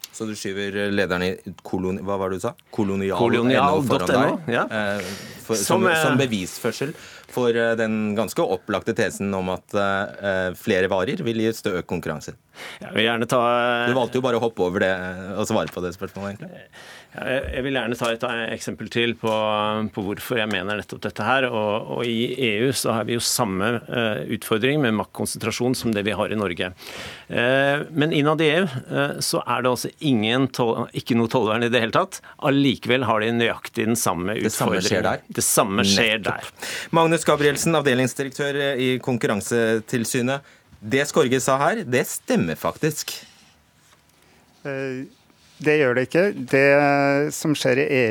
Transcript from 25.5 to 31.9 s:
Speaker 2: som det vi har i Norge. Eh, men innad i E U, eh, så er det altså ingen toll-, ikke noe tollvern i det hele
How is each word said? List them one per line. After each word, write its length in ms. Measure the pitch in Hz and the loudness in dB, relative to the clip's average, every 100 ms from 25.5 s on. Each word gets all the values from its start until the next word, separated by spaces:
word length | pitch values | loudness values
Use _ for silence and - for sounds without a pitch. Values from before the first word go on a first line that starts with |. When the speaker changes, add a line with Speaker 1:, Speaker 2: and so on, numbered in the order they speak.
| - 123 127 | -2 -2 0
Speaker 2:
som 160 | 120 | 0
det 120 | 104 | 0
vi 80 | 101 | 0
har 180 | 95 98 | -2 -2
i 40 | |
Norge. 380 | 104 98 87 92 95 - - - - - | -2 -2 -2 -6 -8 -14 -14 -14 -16 -6
Eh, 560 | - 120 135 139 143 156 | -2 2 2 2 0 -2
men 200 | 156 151 | 0 0
innad 280 | 160 147 156 | 2 2 2
i 80 | 156 | 2
E 100 | 160 | 2
U, 60 | 185 127 - | 0 -4 -4
eh, 220 | 139 143 - | -2 -2 -2
så 240 | - 170 - | -4 -4 -2
er 160 | 123 | 0
det 80 | 123 | 0
altså 200 | 120 - - | 0 -4 -4
ingen 480 | 156 117 110 127 131 | 0 2 2 2 0
toll-, 400 | - 117 - - | 0 0 0 -4
ikke 220 | - - 117 | -6 0 2
noe 120 | 113 | 2
tollvern 360 | 131 107 110 | 2 2 2
i 40 | 120 | 2
det 120 | 120 | 2
hele 100 | 113 | 2